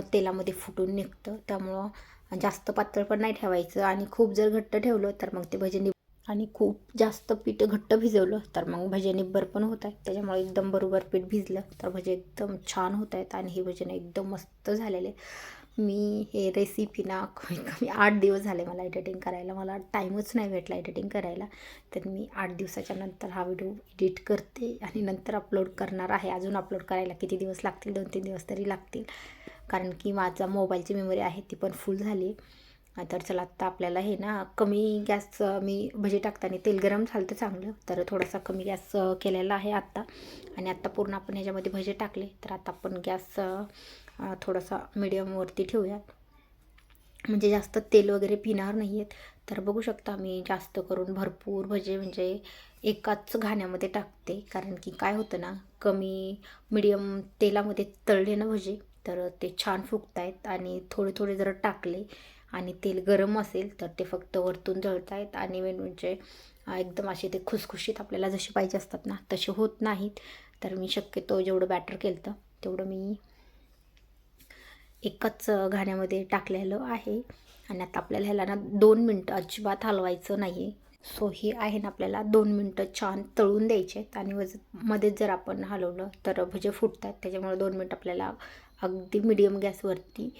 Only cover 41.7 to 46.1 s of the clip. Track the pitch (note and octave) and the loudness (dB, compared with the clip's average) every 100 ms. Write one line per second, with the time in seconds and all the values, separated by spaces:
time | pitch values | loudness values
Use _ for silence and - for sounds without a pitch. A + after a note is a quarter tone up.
41.7 | G3 F#3+ G3 G#3 - G3 - - F#3+ F#3+ | -2 -4 -4 -4 -6 -10 -10 -10 -8 -8
42.7 | F3+ F#3+ F#3 F3 F#3 F#3 - F#3+ F#3+ G#3 | -8 -6 -6 -4 -4 -4 -4 -4 -4 -8
43.7 | - - - - - F#3+ F#3+ - F#3 F#3 | -12 -20 -20 -20 -10 -8 -6 -2 -2 -2
44.7 | G3 - G#3+ G3 F#3+ F#3+ F#3+ F#3 - F#3+ | -6 -6 -4 0 0 -2 -4 -4 -2 0
45.7 | A3+ F#3+ G#3 G3+ | 2 0 -2 -10